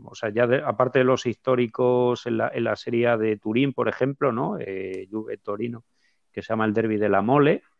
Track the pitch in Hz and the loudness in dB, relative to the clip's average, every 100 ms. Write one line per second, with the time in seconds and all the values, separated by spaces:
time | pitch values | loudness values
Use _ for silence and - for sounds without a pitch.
0 | 113 - 110 107 120 131 147 107 127 135 | -18 -10 -4 0 2 2 0 0 2 4
1 | 127 127 123 110 - 127 120 - 123 123 | 4 2 0 -4 0 2 0 0 2 4
2 | 123 120 120 113 113 135 113 107 - 120 | 2 0 -2 -2 -2 -2 -2 -4 -2 0
3 | 120 117 110 107 110 113 139 127 113 - | 2 2 0 -2 -2 0 0 0 -2 0
4 | 131 139 143 113 151 196 104 95 95 92 | -2 0 -2 0 -4 -6 -8 -8 -8 -8
5 | 95 107 110 107 - 104 120 117 - _ | -8 -10 -8 -10 -8 -6 -6 -8 -16 _
6 | _ _ _ - - 110 110 107 113 110 | _ _ _ -12 -4 -2 0 0 0 0
7 | 104 98 104 143 143 185 - | 2 2 4 4 4 2 -4